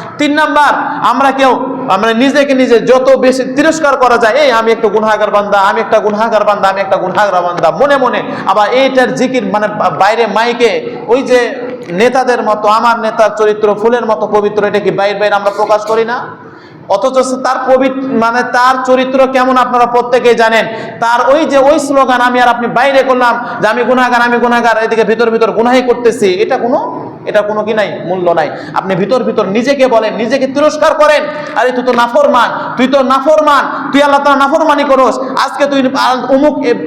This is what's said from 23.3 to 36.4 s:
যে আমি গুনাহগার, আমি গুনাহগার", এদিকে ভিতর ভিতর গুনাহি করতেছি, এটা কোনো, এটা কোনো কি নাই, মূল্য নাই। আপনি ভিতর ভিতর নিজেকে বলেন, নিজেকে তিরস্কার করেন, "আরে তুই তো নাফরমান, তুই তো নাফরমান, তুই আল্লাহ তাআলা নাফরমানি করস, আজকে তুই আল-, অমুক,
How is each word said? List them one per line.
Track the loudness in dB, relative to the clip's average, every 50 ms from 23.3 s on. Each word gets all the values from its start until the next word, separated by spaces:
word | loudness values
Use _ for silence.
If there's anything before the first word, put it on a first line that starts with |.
| 0 -2 -4 -8 -6 -4
যে | -2
আমি | -2 -2 -2 0
গুনাহগার, | 0 0 0 2 0 2 0
আমি | 0 0 0
গুনাহগার", | 0 0 2 0 2 2 2 0 0 0
এদিকে | -2 0 0 0
ভিতর | 0 0 0 0 0
ভিতর | 0 0 0 0
গুনাহি | 0 0 0 2 2 2
করতেছি, | 2 0 -2 0 2 0 0 2 0 0 0
এটা | 0 -2 -2 -2
কোনো, | -2 -2 -2 -2 -2 -4 -6 -10 -10 -12 -14 -14 -14 -8
এটা | -2 -2 -2
কোনো | 0 0 -4 -4 -4
কি | -2 -2
নাই, | -2 -2 -4 -4 -8 -6
মূল্য | -6 -4 -2 0 0
নাই। | 0 0 -2 -4 -6 -10 -12 -6 -6
আপনি | -6 -4 -2 -2
ভিতর | -2 -2 0 0 -2 -2
ভিতর | -2 -2 -2 -2
নিজেকে | -2 -2 -2 0 0 0 2 2
বলেন, | 2 2 2 0 0 -4
নিজেকে | -4 -4 -2 -2 -2 -2
তিরস্কার | -2 0 0 0 0 0 2 0 0 2
করেন, | 2 2 2 2 2 0 -4 -8 -10 -10 -8 -4
"আরে | -2 -2 -2
তুই | -2 -2 -2
তো | 0 0
নাফরমান, | 0 0 2 2 2 2 2 2 2 0 0 -2 -6 -8 -8 -4
তুই | -2 -2
তো | 0 2 2 2
নাফরমান, | 2 0 0 2 2 2 2 4 2 2 2 0 -2 -6 -8 -6 -2
তুই | 0 2
আল্লাহ | 2 4 2 2 2
তাআলা | 2 2 2 2
নাফরমানি | 2 2 0 2 2 2 0 2
করস, | 2 2 2 2 2 0 -2
আজকে | -6 -6 -4 -4 -4 -4 -2 -2 -2
তুই | 0 0 0 0
আল-, | 0 0 0 0 0 0 -2 0 0 2
অমুক, | 2